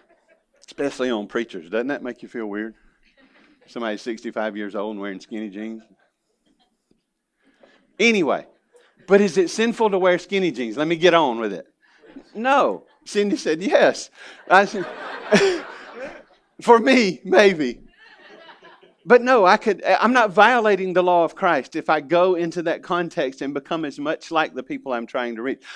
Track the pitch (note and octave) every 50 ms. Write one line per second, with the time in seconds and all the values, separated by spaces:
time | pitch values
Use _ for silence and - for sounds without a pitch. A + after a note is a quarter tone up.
0 | _ _ _ _ _ _ _ _ _ _ _ _ - - - - C#3+ C#3 - -
1 | B2+ B2+ A#2+ A2 G#2 G2 - A#2 A#2 - - F#2 D#2+ E2 G2 A2 A#2+ C3+ C#3+ -
2 | C#3 B2 A#2+ - - - - B2 A2 G#2 G2+ G#2 G#2+ A2+ A2 _ _ _ _ _
3 | _ _ _ _ _ _ _ _ _ _ _ _ _ _ - B2 A#2 A2 G#2+ G2+
4 | - B2+ A2+ A2 - A#2 - A#2 G#2+ A2 G2+ G#2+ G#2 G2+ F#2+ G#2 G2+ A2 A2 G2+
5 | G2 G2+ G2 F2+ - - A#2 G#2+ A2 G#2+ F#2 G#2 G#2+ A2 A2+ A2 A2 _ _ _
6 | _ _ _ _ _ _ _ _ _ _ _ _ _ _ _ _ _ _ _ _
7 | _ _ _ _ _ _ _ _ _ _ _ _ _ _ _ _ _ _ _ -
8 | G3+ A#3 A3+ G3 D#3+ B2 G2+ D#2+ - - _ _ _ _ _ _ _ _ _ _
9 | _ - F#3+ G3+ G#3 F#3+ E3 F#3+ F3 - - - A3 A#3 A3+ - A3+ G#3+ G3 F#3
10 | F#3 F#3 F3+ E3+ - - G3 G3 F#3 E3+ B2 A#2+ B2 A2+ G#2 C3 D3+ E3 E3+ D#3+
11 | F3 F3+ E3 E3+ D#3 C3 A2+ A2+ A2+ G#2 F#2+ E2 - _ _ _ _ _ _ _
12 | _ - - - - _ - G#3 A#3 C4 C#4 C#4 E3+ A#2+ F#2+ D#2 - _ _ _
13 | _ - - G#3 G3+ G3+ G3 - - F#3+ D#3 D#3+ F#3 C4+ E4+ - G#3+ C#3 A#2 -
14 | - - _ - - - - - - - F3 F#3+ G3+ G3 - G3 E3+ - - -
15 | - - - - - - G#3+ G3 G4 F#4+ F4+ D#4+ C4+ - - - - - - A#3
16 | C4 - - - - _ _ _ _ _ _ - - G#3+ A#3 A3+ B3+ C4+ C4 B3+
17 | A3+ F#3 D#3+ - - F#3 F#3 A3+ G#3 G3+ F#3 D#3 C#3+ A#2+ A2+ - - - _ _
18 | - - - - - - - - - - - _ - - - _ - _ _ _
19 | - E3 A#3 A#3+ A#3 B3+ C4 A#3 F#3 F3+ G#3 - - A3 F#3+ F3 - - F#3+ -
20 | G3+ A#3 B3+ B3+ A3+ G#3 E3 G3+ G#3 A3+ B3+ A#3+ G#3+ G#3+ G3+ F#3 F#3+ F#3 F3 F#3
21 | F3+ F3+ F3+ F3 E3 D#3 - - F#3+ F3+ D#3+ C#3 B2 - - D#3+ D3 - D#3+ D#3
22 | C#3+ C3+ E3 F3 F3+ F#3+ F#3 E3 F3 E3+ D#3 F3 D#3+ E3 D3+ - - - F#3 F3
23 | F3 E3 - F3 D3 C3 C3+ - D3 C#3 D3 C#3+ C3+ - F3 E3 D#3+ C#3+ C3+ -
24 | C#3+ D3+ E3 - - - E3 D#3+ D#3+ - - B2+ B2+ - D3+ C3 - C3+ B2+ A#2
25 | A#2 - - C3 B2 A#2+ A#2 A2 A#2+ C3+ C#3+ - - - -